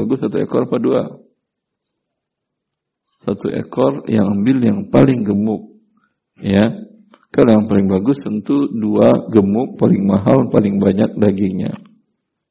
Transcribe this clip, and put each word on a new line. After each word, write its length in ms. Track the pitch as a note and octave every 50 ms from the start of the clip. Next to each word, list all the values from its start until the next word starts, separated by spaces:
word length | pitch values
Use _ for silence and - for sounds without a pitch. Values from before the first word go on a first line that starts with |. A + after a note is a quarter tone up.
| G#2
bagus 140 | A2 C3+ C3 -
satu 140 | G#2+ - G2
ekor 320 | G2+ - - B2 B2+ -
apa 80 | - B2
dua? 240 | A2+ - C3+ B2 - - - - _ _ _ _ _ _ _ _ _ _ _ _ _ _ _ _ _ _ _ _ _ _ _ _ _ _ _ _ _ _ _ _ _ _ _ _ _ _ _ _ _
Satu 240 | - G#2 - - -
ekor 560 | - - - - - B2 C3 C#3 C#3 D3 -
yang 240 | - A2+ A2 G2 G2
ambil 320 | G#2 G2+ G2+ B2+ C3+ C3 A#2+
yang 160 | A2 G#2 G2+ G2 - -
paling 320 | C3+ C3+ C3+ C3 A#2+ G#2
gemuk. 560 | G2+ G2+ G2+ G#2 A2 G#2 - - - - _ _ _ _ _ _ _ _ _ _ _ _ -
Ya. 480 | - G2+ G2 G2 G#2+ A#2 - - - - - - _ _ _ _ _ _ -
Kalau 160 | - C#3 A#2+
yang 160 | A2 G#2+ G#2
paling 240 | A2 G#2 G2+ G2 F#2+
bagus 320 | G2 F#2 G2 B2+ C#3+ C#3 -
tentu 480 | G#2+ G#2+ G#2+ G#2 - C#3 C#3+ C#3+ -
dua 560 | - A2+ G#2+ G#2 G#2 G2+ G#2+ A#2+ B2+ - -
gemuk, 480 | - A2+ G#2 G2 G2 G2+ A2+ C3+ - -
paling 320 | - A2+ - F3+ G2 G2
mahal, 400 | G2 G2 G2+ G2+ B2 B2+ C3+ B2 - -
paling 240 | - G#2 G2+ G2+ G2+
banyak 400 | G2+ G2 G2 G2 G#2+ - - -
dagingnya. 640 | G#2 G#2 F#2+ F#2+ G#2 F#2+ F#2+ F#2 G2+ - - - - _ _ _ _ _ _ _ _ _ _ _ _ _